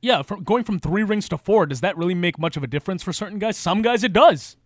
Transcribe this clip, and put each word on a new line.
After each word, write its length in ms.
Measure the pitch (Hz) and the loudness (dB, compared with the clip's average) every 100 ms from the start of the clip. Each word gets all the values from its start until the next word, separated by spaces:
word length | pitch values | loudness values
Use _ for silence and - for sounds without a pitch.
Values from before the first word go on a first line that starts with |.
Yeah, 220 | 240 208 | 0 0
from, 200 | 135 202 | 0 -10
going 220 | 175 233 226 | -2 -2 0
from 120 | 190 | -4
three 260 | 151 190 | -2 -2
rings 260 | 214 208 - | 0 -2 -2
to 80 | 170 | -6
four, 280 | - 214 156 | 2 2 2
does 140 | 131 | 0
that 160 | 175 165 | -4 -2
really 200 | 170 180 | -2 0
make 220 | 175 - | -2 -2
much 200 | 165 156 | -4 -4
of 60 | |
a 40 | 135 | -6
difference 340 | 139 - 185 | -6 -6 -8
for 120 | - | -6
certain 260 | - 202 208 | -8 -8 -4
guys? 160 | 214 208 | -4 -4
Some 260 | - 190 | -2 0
guys 220 | 226 240 | 2 2
it 80 | 233 | 2
does. 460 | 190 320 156 - - | 6 6 6 -4 -20